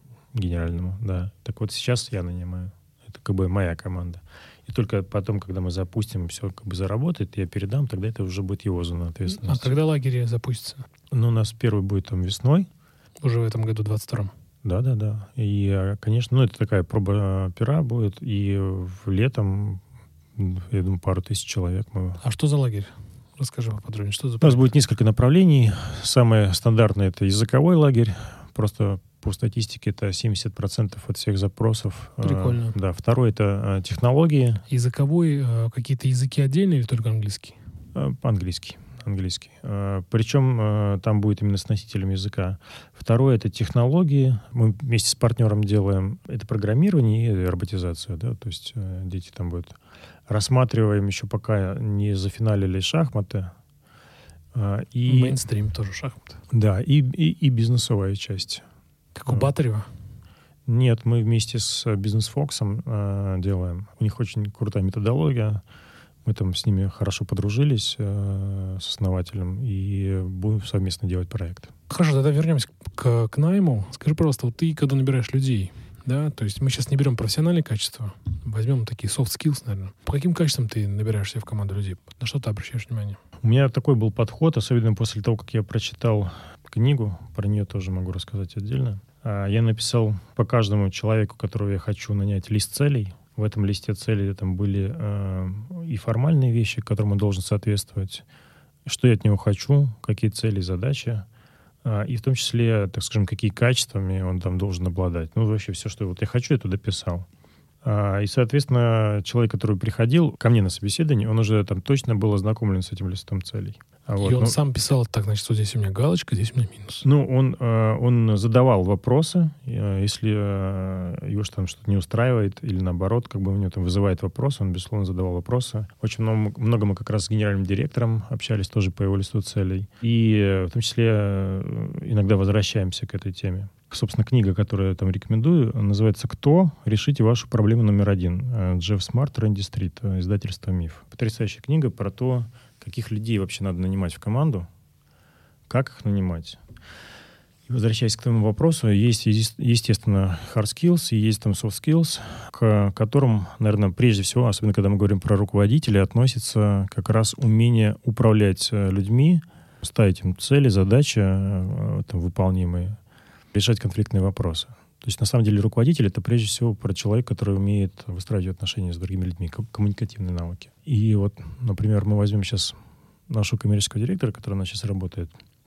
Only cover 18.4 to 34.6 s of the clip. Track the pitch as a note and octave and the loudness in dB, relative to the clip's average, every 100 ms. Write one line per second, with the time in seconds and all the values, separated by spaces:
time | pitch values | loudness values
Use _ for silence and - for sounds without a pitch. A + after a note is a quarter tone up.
18.4 | G2 G2 F#2+ F#2+ F2+ F#2+ G2 F#2+ B2+ B2 | 0 0 0 -4 -6 -8 -2 0 0 0
19.4 | G2+ G2 G#2 F#2+ - - - _ _ - | -2 -2 -4 -6 -12 -20 -20 _ _ -4
20.4 | F#2+ F#2 F2+ G2 F#2 F#2 - F#2 - G#2 | -4 -4 -4 -2 0 -2 -2 -2 -2 -6
21.4 | - - F2+ F#2 - F#2+ F#2 F2+ B2 - | -6 -4 -2 -2 -4 -4 -6 -4 -6 -2
22.4 | D3+ C#3+ B2+ G#2 G2 - - - - - | 0 2 0 -2 -6 -12 -20 -20 -18 -10
23.4 | C3 - A2+ G#2+ - G#2+ G2+ - C3+ A#2 | -8 -6 -6 -6 -8 -6 -6 -4 -4 6
24.4 | D3+ B2 C3 D3 - A#2 A2 G#2+ B2 E3+ | 8 8 6 6 4 4 4 4 6 6
25.4 | F#3 C#3+ A2 F2+ - - - C3 A#2 A2 | 8 8 6 2 -4 -6 0 4 6 6
26.4 | G2 F2 A#2 A2+ A2 G2+ F#2+ - G2 G2+ | 4 2 4 6 4 4 0 2 2 2
27.4 | A2 B2+ E3 E3+ C#3+ A#2+ A2+ F#2 - - | 2 4 6 6 6 6 2 0 -10 -16
28.4 | - - G#2+ - G2+ F#2+ - _ F#2+ F#2+ | -10 -4 -2 0 -2 -2 -8 _ -6 -2
29.4 | A2+ A#2 G#2+ - - - G2+ F#2 A2+ G2 | -2 -2 -6 -6 -6 -4 -4 -2 -2 -2
30.4 | A2 - G2+ - G#2 - - G2+ - F#2+ | -4 -6 -4 -2 -4 -4 -8 -6 -2 0
31.4 | G2 - A2+ A2 G2+ - - - G#2 F#2+ | -2 0 0 0 -4 -8 -12 -4 -2 0
32.4 | F#2+ A#2+ A#2 G2+ F#2 F2 - A#2 A#2+ G#2 | 0 0 -2 -2 -2 -2 0 2 2 2
33.4 | G#2 G2+ G#2 G2 - G#2 A#2+ C#3 E3+ D3 | 0 0 0 -2 -2 -2 2 4 4 4
34.4 | B2 A2 | 2 0